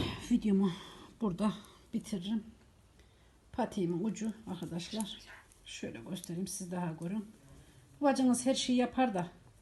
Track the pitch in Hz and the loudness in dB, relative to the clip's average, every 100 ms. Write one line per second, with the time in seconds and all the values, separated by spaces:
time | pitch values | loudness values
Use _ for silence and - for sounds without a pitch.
0 | - - - 233 214 196 196 165 - - | 4 0 2 4 6 6 4 0 -8 -18
1 | - - 214 165 208 185 - - - 226 | -20 -2 -2 2 0 0 -8 -20 -8 -8
2 | - 196 196 220 - - - - _ - | -4 -4 -2 -2 -4 -14 -20 -20 _ -20
3 | - _ - _ _ - 226 - 170 175 | -20 _ -20 _ _ -4 -2 0 0 0
4 | 214 175 220 - - 180 165 170 - 214 | -2 -2 -6 -6 -8 -8 -6 -6 -4 -4
5 | 208 - - - - - - - - 117 | -6 -8 -18 -20 -20 -20 -16 -10 -10 -10
6 | 113 180 - 170 190 - 180 180 175 160 | -10 -10 -8 -6 -6 -6 -6 -4 -4 -4
7 | 170 214 202 - - - - - - - | -4 -4 -6 -14 -20 -20 -20 -20 -20 2
8 | 285 262 254 240 262 - - 247 247 262 | 4 6 6 4 4 2 2 4 4 4
9 | 247 185 175 - - - | 2 2 -2 -8 -20 -20